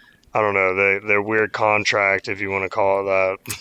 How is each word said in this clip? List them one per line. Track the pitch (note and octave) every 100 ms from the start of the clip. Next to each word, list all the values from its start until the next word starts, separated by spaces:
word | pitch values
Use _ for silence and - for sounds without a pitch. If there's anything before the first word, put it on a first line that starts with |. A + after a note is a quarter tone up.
| - _ _ A#2+
I |
don't | G#2+
know, | G2 F#2+ F#2
the, | G2 G2 G#2+
their | G#2
weird | G2+ A2 G#2+
contract, | - A2 G#2 G#2 G#2+ G2 G2 -
if | G2
you | G2
wanna | G2 F#2+
call | - G2 G2
it | G2
that. | F#2+ F#2+ G2 - -